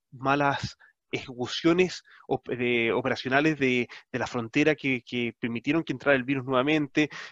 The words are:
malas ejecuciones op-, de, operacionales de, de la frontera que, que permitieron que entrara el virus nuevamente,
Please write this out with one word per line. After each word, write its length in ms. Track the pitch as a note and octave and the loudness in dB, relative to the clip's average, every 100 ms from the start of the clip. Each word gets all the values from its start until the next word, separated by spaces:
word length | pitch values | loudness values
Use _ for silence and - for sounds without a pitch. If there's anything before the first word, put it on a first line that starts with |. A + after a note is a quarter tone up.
| _ | _
malas 640 | B2+ C3 C#3+ C#3+ C3+ - - - _ _ | -6 0 2 2 0 -6 -12 -20 _ _
ejecuciones 920 | B2 - B2 B2 - D#3+ E3+ F#3 - - - - | -10 -6 -4 -4 0 4 4 2 -2 -16 -16 -6
op-, 200 | C3 - | -6 -4
de, 440 | A#2 B2 A#2+ A2+ | -2 0 2 2
operacionales 640 | G2+ B2+ A#2+ B2+ C3+ D#3 D3 | 2 0 -2 0 2 2 2
de, 300 | C3 B2 A#2 - - | 2 0 -2 -8 -10
de 60 | B2 | -6
la 80 | A#2 | -4
frontera 500 | B2 A2+ C#3+ D3+ D3 | -6 -4 0 2 2
que, 260 | C#3+ B2+ | -2 -4
que 300 | - B2 A#2+ - | -4 -4 -4 -4
permitieron 420 | A#2+ A#2 C3+ D#3 | -6 -4 -2 -2
que 120 | D#3+ | -2
entrara 200 | C3+ C#3+ | -2 0
el 80 | C3+ | 2
virus 220 | B2 C#3 | 0 -4
nuevamente, 640 | B2+ C3 C3+ D#3 D3 - D3+ - - | 0 0 2 2 0 0 -2 -4 -16